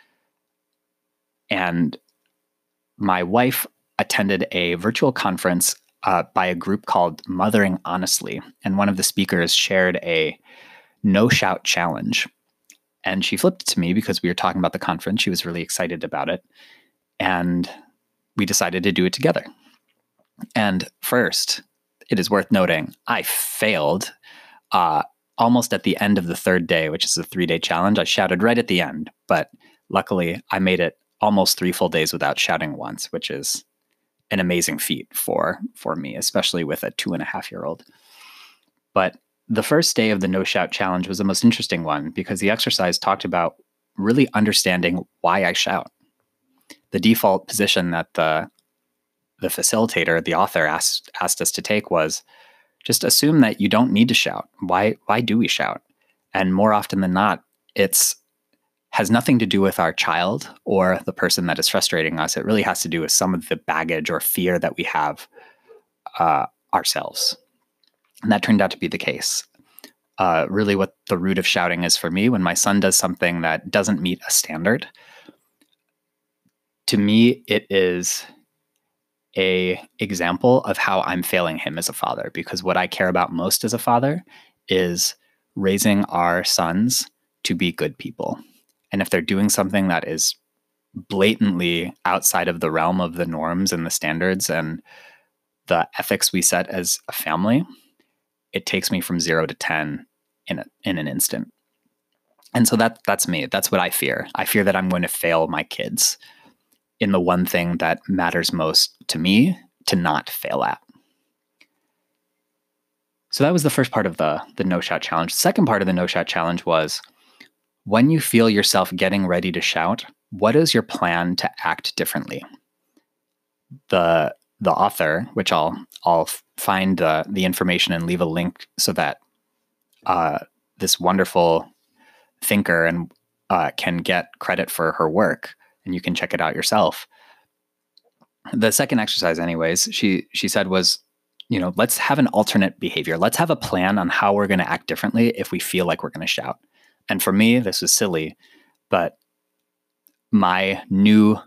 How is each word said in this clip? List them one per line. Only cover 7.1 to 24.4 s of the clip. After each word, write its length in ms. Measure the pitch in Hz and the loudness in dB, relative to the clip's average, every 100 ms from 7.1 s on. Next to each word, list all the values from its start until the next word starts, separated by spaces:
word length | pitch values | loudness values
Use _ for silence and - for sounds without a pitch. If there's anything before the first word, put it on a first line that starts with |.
| 76 - | -2 -6
Mothering 500 | 92 101 107 98 90 | -2 2 4 2 0
Honestly. 580 | - 92 87 - - - - _ | -4 -4 -2 -2 -4 -10 -14 _
And 120 | - 98 | -4 0
one 120 | 101 | 0
of 80 | 95 | 0
the 80 | |
speakers 500 | - - 98 90 85 | -2 -2 0 0 0
shared 400 | - - 95 92 87 | 0 2 2 2 0
a 340 | 87 82 78 - _ - - - _ _ | -2 0 -2 -4 _ -20 -20 -20 _ _
no 240 | 104 95 123 | 2 4 4
shout 340 | - 95 92 | 4 2 -2
challenge. 640 | - - 85 62 - - - _ _ _ _ - _ _ | -2 0 0 -2 -2 -4 -4 _ _ _ _ -20 _ _
And 200 | - 95 | -4 -2
she 120 | - 95 | -2 0
flipped 260 | 185 180 | 0 0
it 60 | - | -4
to 100 | - | -2
me 140 | 85 | 0
because 320 | 98 - - | 0 0 -2
we 40 | 87 | -2
were 60 | |
talking 240 | 90 92 90 | -2 -2 0
about 140 | 87 | -2
the 80 | - | -2
conference. 420 | - 85 - 104 | -4 -4 -2 -2
She 80 | - | -2
was 160 | 90 90 | -2 -4
really 160 | 85 | -6
excited 400 | 82 - 85 85 | -6 -4 -4 -6
about 260 | - 73 71 | -6 -6 -4
it. 160 | - _ _ - - _ _ _ - | -6 _ _ -20 -20 _ _ _ -6
And 500 | 92 90 87 87 87 - _ _ _ _ _ - | -2 0 0 0 -2 -8 _ _ _ _ _ -4
we 80 | |
decided 380 | 95 98 90 92 | -2 0 0 0
to 80 | 98 | 0
do 140 | 90 | 2
it 80 | 90 | 0
together. 340 | - 95 - - - _ _ _ _ _ _ _ - - - | 0 0 0 -6 -20 _ _ _ _ _ _ _ -20 -8 -2
And 320 | 104 92 - _ | 0 0 -4 _
first, 640 | - 123 92 - - - - _ _ _ - | -2 0 0 -2 -2 -4 -8 _ _ _ -2
it 80 | 110 | -2
is 100 | 90 | 2
worth 220 | 101 - | 0 2
noting, 420 | 98 87 80 76 - - | 2 2 0 -4 -10 -6
I 160 | 110 | -4
failed, 920 | - - - - 110 90 73 82 - - - - | -2 -4 -4 -2 0 0 0 0 -4 -14 -20 -20